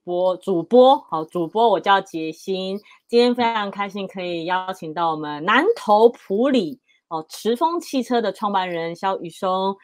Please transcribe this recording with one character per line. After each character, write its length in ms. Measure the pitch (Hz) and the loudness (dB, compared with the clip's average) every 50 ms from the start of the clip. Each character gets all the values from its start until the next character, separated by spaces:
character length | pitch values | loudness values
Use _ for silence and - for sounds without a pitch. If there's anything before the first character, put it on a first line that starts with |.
| _ | _
播， 320 | 175 175 180 185 185 180 | -4 -2 0 0 0 -2
主 260 | 180 - 196 185 170 | -2 -4 -2 -2 -2
播， 360 | 160 - 233 247 254 262 277 277 - _ | 0 6 8 8 8 8 6 4 2 _
好， 140 | 165 156 160 | -6 -6 -6
主 240 | - - 180 165 | -6 -4 -4 -4
播 220 | 160 - 220 233 226 | -2 0 2 2 4
我 100 | 190 165 | 2 2
叫 220 | - 202 196 196 | 2 2 2 2
杰 280 | 190 - - 160 160 160 | 2 -4 -8 -8 -8 -8
心。 480 | 160 - - 190 190 185 190 190 196 208 - _ - _ _ | -10 -10 -8 -6 -6 -4 -4 -6 -8 -10 -12 _ -20 _ _
今 120 | _ 233 240 | _ 2 4
天 140 | 240 247 240 | 4 4 2
非 80 | 247 233 | 0 -2
常 260 | 233 233 214 208 196 | -2 -2 -2 -4 -6
开 180 | 190 202 202 | -6 -6 -8
心 200 | 196 190 202 190 | -8 -8 -10 -10
可 160 | 185 - 190 180 | -10 -10 -8 -8
以 220 | 175 175 165 165 | -6 -6 -6 -4
邀 280 | 180 185 185 185 185 190 | -4 -4 -4 -4 -6 -10
请 180 | - 175 160 | -10 -12 -10
到 200 | 151 175 170 165 | -4 -2 -2 -2
我 40 | 156 | -2
们 300 | 156 151 147 147 147 156 | -4 -6 -8 -10 -4 0
南 180 | 202 226 254 330 453 466 | 2 2 2 2 2 -2
投 340 | - - 220 208 214 226 240 | -2 0 2 4 6 6 4
埔 400 | - - - - 196 214 254 294 | 4 0 -6 -4 -2 0 0 2
里， 300 | 262 240 180 151 131 - _ _ _ _ _ _ | 2 0 -2 -2 -8 -14 _ _ _ _ _ _
哦， 140 | 165 156 156 - | -10 -10 -10 -12
驰 260 | - - - 220 240 | -16 -6 -4 -4 -2
峰 240 | - 330 330 339 349 | 0 -2 -2 -2 -4
汽 220 | - - - 262 | -6 -4 -4 -4
车 180 | 240 - 247 233 | -2 0 -2 0
的 120 | 214 196 185 | 0 -2 -4
创 180 | - 220 202 | -4 -4 -2
办 180 | 202 190 185 180 | -2 -2 -4 -4
人 260 | 170 165 165 165 170 | -4 -6 -6 -6 -6
萧 240 | - 202 196 190 - | -6 -4 -4 -4 -6
宇 80 | 170 165 | -8 -14
松 460 | - - 196 185 185 190 190 196 196 - | -10 -6 -4 -2 -2 0 -2 -4 -4 -6